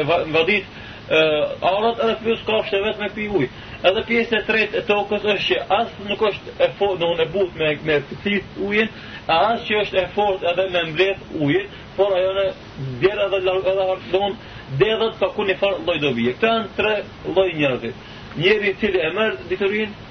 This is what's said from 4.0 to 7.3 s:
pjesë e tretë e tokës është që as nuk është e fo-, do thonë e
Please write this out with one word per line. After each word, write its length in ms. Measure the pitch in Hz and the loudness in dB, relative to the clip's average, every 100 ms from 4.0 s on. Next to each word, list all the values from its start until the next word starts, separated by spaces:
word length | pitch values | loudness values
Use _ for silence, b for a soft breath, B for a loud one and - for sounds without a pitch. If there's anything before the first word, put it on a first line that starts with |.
| - | 2
pjesë 320 | 233 226 214 | 0 2 0
e 60 | 208 | 2
tretë 340 | 220 208 175 | 2 2 0
e 40 | - | 2
tokës 400 | 208 196 208 208 | 2 2 0 0
është 140 | 196 - | 0 2
që 100 | 185 - 196 | 0 2 2
as 180 | 233 - 202 | 2 -4 -8
nuk 160 | 196 214 | 0 0
është 240 | - - | 0 -8
e 160 | - 170 - | 2 2 4
fo-, 160 | 202 | 0
do 160 | 170 170 | 2 0
thonë 160 | 170 | 2
e 60 | 160 | 0